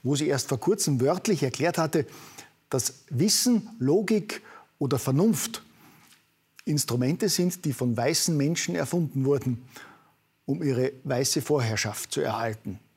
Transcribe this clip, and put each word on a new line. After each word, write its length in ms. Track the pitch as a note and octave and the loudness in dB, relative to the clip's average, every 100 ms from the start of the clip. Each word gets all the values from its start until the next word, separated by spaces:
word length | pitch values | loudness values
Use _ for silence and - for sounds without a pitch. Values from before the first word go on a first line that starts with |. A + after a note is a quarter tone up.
wo 140 | B2 | 0
sie 120 | C#3+ D3 | 0 2
erst 200 | C#3 - | 0 0
vor 120 | C3 | -2
kurzem 420 | - G#3 - C3+ | 0 0 0 2
wörtlich 420 | C3+ F3+ A3 F3+ | 2 2 0 0
erklärt 340 | B2+ - D#3+ E3+ | 0 0 0 2
hatte, 280 | D#3+ E3 - - - - - _ _ | 2 0 -2 -10 -20 -20 -20 _ _
dass 340 | C3 - - - | -2 -2 -8 -6
Wissen, 600 | B2+ G3+ - B3 A3+ - - | 0 2 2 4 2 0 -4
Logik 640 | B2+ F3 G3+ G#3+ G#3 - - - - _ | 2 2 2 0 0 -12 -14 -20 -20 _
oder 180 | C#3 C3+ | -2 0
Vernunft 640 | - C3+ A3 E3 - - - _ - - - - _ _ _ - | 2 4 4 2 -4 -10 -16 _ -20 -20 -20 -20 _ _ _ -10
Instrumente 640 | - D3 - A#2+ B2+ E3+ G#3 | -4 -2 0 0 0 0 0
sind, 380 | - F3+ F3 | 2 0 -2
die 80 | D3+ | -6
von 220 | B2 B2 A#2 | -2 -2 2
weißen 380 | B2+ E3 - | 0 0 0
Menschen 400 | D3+ C#3 E3+ - | 2 0 0 -2
erfunden 500 | E3+ - F3 D#3 C3+ | -2 -2 0 -2 0
wurden, 380 | C3+ C#3 C3 A#2 - - - - _ _ _ _ | 2 2 0 -4 -8 -20 -20 -20 _ _ _ _
um 180 | - D3+ | -6 -2
ihre 300 | D3+ B2 B2+ - | 0 0 0 -2
weiße 380 | C#3 B2+ C#3 D#3 | -4 0 0 -2
Vorherrschaft 720 | - D3 A2+ A2 A2 G2+ - | 2 2 2 0 -4 -6 -6
zu 80 | - | -4
erhalten. 580 | - A2 A2+ G#2+ - F#2 _ | -2 -2 -4 -6 -10 -12 _